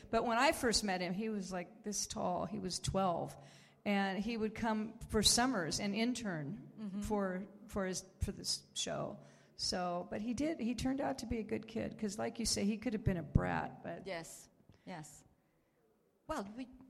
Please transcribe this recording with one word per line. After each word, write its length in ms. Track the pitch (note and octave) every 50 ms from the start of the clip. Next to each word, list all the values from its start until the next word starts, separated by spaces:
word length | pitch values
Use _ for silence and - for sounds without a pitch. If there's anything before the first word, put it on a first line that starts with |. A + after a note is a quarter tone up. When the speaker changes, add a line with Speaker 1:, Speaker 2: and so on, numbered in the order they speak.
| - -
Speaker 1:
But 140 | - A3+ A#3
when 140 | A#3+ A3+ A#3
I 140 | B3+ D4+ E4
first 300 | - - B3 G#3 - -
met 200 | G3+ F#3 F3+ F3+
him, 100 | F3 F#3
he 160 | F#3 A3+ A3
was, 240 | A3 G#3 F#3 F3 F#3
like, 160 | F3+ F3 F3 - - -
this 220 | G#3 G3+ - -
tall. 400 | - - - - - G3+ - -
He 120 | - G#3 G#3+
was 200 | F#3 F#3 F3 -
twelve. 580 | - - - F#3+ F#3+ F#3 E3+ D#3 D3 C#3+ - - - - - - - - - _ _
And 340 | G#3 G3+ G3 G3 G3 F#3+ F#3
he 180 | G3 A3+ A#3+ A3+
would 160 | G#3+ A3 A3
come 400 | - A3+ A#3 G#3+ G#3+ G#3+ A3+ - - - -
for 120 | - A3 G3
summers 580 | - - - A#3+ C4 C4 G3+ E3 D3 E3+ -
and 140 | G3+ G3+ G3+
intern 640 | G#3+ A3+ A#3+ B3 A3+ A#3+ G3+ F3 D#3 D3 C#3 F#3+ A#3 - - - G3+ A3
Speaker 2:
Mm-hmm. 180 | G3+ F3+ G3+ G#3
Speaker 1:
for, 400 | G#3 G#3+ G#3 G3 F#3+ F3+ F3+ G3+ - - - -
for 200 | - - G#3 F#3+
his, 180 | F#3 F#3 F3+ - - - - -
for 100 | - F#3+
this 300 | - - - - - - - -
show. 440 | - - - D#3+ - - - - - - - - - - - _
So, 500 | - - - - F#3 F3+ F3 F3 F3 F3+ G3+
but 100 | A3 A3
he 120 | G#3 A#3+ B3
did, 240 | G3+ C#4+ D#4 E4 -
he 140 | A#3 A3 B3
turned 260 | A3 - C4 C4+ C4+
out 180 | C#4+ C#4 C4+ C4
to 80 | -
be 120 | A3 B3 A3+
a 40 | G#3+
good 240 | G#3 A3 G#3+ G#3
kid, 300 | - - A3 G#3+ G#3 - -
'cause 200 | G#3+ G#3 G3 G#3+
like 200 | A3+ A#3 A3+ -
you 80 | A3+
say, 180 | G#3 - G#3+ G3+
he 120 | G3 A3+
could 160 | G#3 - B3+ G#3+
have 120 | G#3+ A3
been 120 | - F#3 E3+
a 40 | E3
brat, 600 | C#3+ - - F3+ F3+ F3 E3 D3+ - - - -
but 200 | - E3+ F3 F3
Speaker 2:
Yes, 420 | G3 F#3 E3 E3 - - - - - _ _ - - - - _
yes. 380 | - F#3 D#3+ D#3 - - - - - _ _ _ _ _ _ _ _ _ _ _ _ _ _ _ _ _ _ _
Well, 200 | - D#4 C#4+ G3+ G3 G#3+
we, 120 | A#3+ C4 - - - - -